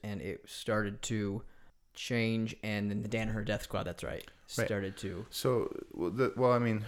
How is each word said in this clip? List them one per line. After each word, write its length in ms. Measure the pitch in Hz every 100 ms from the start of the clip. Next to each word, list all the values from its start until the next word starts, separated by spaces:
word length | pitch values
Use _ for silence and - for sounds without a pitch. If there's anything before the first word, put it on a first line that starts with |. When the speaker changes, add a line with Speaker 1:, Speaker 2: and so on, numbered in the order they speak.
Speaker 1:
and 200 | 107 101
it 260 | 98 - -
started 540 | - - 107 104 101
to 400 | - 110 101 98 - - - - _
change, 600 | - - 120 113 113 110 -
and 280 | 107 104 104
then 120 | 101
the 60 | 107
Danaher 360 | 113 110 107
Death 180 | 104 104
Squad, 220 | - 98
that's 180 | 87 85
right, 240 | 64 - - - - -
Speaker 2:
Right. 80 | -
Speaker 1:
started 300 | 208 196 196
to 280 | 196 180 110
Speaker 2:
So, 440 | - 127 123 - - -
well, 180 | - 87
the, 220 | 104 127 -
well, 160 | 123
I 60 | 123
mean, 260 | 120 107